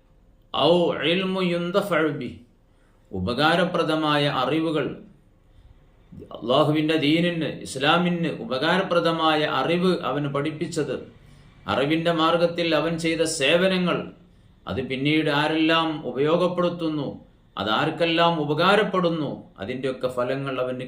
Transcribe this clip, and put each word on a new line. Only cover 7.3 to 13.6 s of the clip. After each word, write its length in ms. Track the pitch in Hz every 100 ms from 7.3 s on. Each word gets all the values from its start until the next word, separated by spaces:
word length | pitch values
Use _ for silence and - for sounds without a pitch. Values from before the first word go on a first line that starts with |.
| 170 135 - -
ഇസ്ലാമിന് 640 | 131 143 170 175 175 156 -
ഉപകാരപ്രദമായ 960 | 117 131 156 185 190 175 165 165 160 156 151 131
അറിവ് 320 | 139 175 185 160 123
അവന് 180 | 139 143 143
പഠിപ്പിച്ചത്, 600 | 151 147 165 156 143 113 - - - - - - 95
അറിവിൻ്റെ 400 | 110 143 165 165 160
മാർഗത്തിൽ 480 | 165 170 170 175 165 151
അവൻ 120 | 160 165
ചെയ്ത 180 | 165 160 156 -
സേവനങ്ങൾ, 600 | 139 175